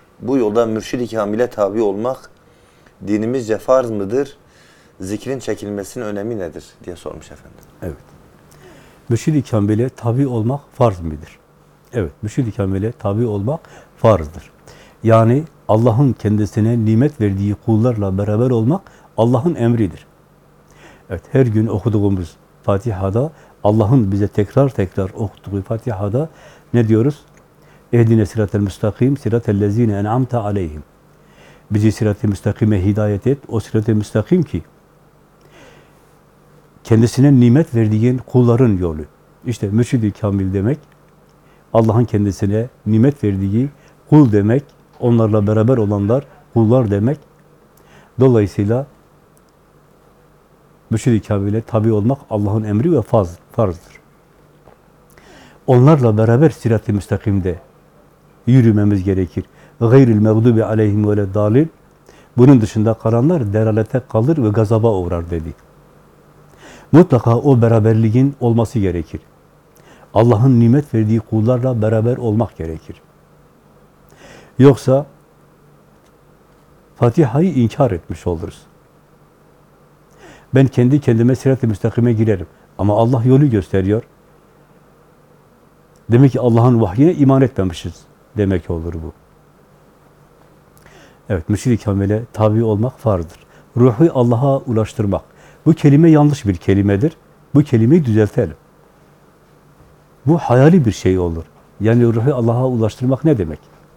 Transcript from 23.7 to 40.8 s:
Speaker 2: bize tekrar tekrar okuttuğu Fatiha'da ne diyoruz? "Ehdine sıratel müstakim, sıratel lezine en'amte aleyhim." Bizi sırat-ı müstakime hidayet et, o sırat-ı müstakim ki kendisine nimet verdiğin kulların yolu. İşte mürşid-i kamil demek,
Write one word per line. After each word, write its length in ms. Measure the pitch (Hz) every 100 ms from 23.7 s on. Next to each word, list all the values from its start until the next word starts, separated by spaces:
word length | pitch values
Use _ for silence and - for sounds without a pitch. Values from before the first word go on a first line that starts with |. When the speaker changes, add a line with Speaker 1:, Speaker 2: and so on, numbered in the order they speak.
| 107 104 135 98
Speaker 2:
bize 160 | 101 101
tekrar 400 | - 101 131 139
tekrar 420 | - 95 - 95
okuttuğu 480 | - 104 - - 101
Fatiha'da 640 | - 113 123 98 104 120 160 - - - _
ne 140 | 120 110
diyoruz? 320 | 110 131 147 _ _ _ _ _ _ _
"Ehdine 340 | 120 113 113 101
sıratel 340 | 110 101 104
müstakim, 560 | 101 - 107 - 127 143
sıratel 440 | 110 117 - 101
lezine 320 | 104 107 117
en'amte 440 | 101 104 123 127 120
aleyhim." 460 | 104 101 85 76 - _ _ _ _ _ - - -
Bizi 220 | 107 107
sırat-ı 360 | - 107 101 104
müstakime 560 | 95 107 - 107 104
hidayet 420 | 98 104 107 101 127
et, 120 | 143 -
o 120 | 113
sırat-ı 340 | - 110 104
müstakim 480 | 107 104 110 - 180
ki 200 | 151 85 - _ _ _ _ _ _ _ _ - - - _ _ _ _ _ _ _ _ _ _
kendisine 560 | - 113 113 - 143 131
nimet 340 | 120 135 165
verdiğin 440 | 117 110 107 120 127
kulların 580 | - 123 120 117 123 92
yolu. 260 | 87 78 73 _ _ _ 127
İşte 220 | 117 101
mürşid-i 420 | 107 120 131 104
kamil 420 | - 104 98 95
demek, 240 | 98 104 151